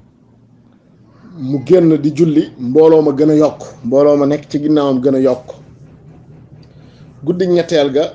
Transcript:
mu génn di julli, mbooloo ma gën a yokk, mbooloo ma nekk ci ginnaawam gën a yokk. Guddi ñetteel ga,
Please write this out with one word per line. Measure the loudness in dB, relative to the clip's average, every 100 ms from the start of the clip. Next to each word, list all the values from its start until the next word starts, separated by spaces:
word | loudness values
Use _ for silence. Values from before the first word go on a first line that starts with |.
| _ _ _ _ _ _ _ _ _ _ _ _ -20 -12
mu | -6 -6
génn | 0 2 4 2
di | -2
julli, | 0 0 0 -2 -8
mbooloo | -2 2 4 4
ma | 2
gën | 0 0
a |
yokk, | 2 0 -2 -18 -14
mbooloo | -2 0 2 2
ma | 0
nekk | -4 -6
ci | -8
ginnaawam | -2 0 0 0
gën | 0
a | 0
yokk. | 0 -2 -8 -20 -20 -20 -20 -20 -20 -20 -20 -20 -20 -20 -20 -20 -20 -20 -20 -14
Guddi | -6 -4 0
ñetteel | 0 0 0 0
ga, | -2 -4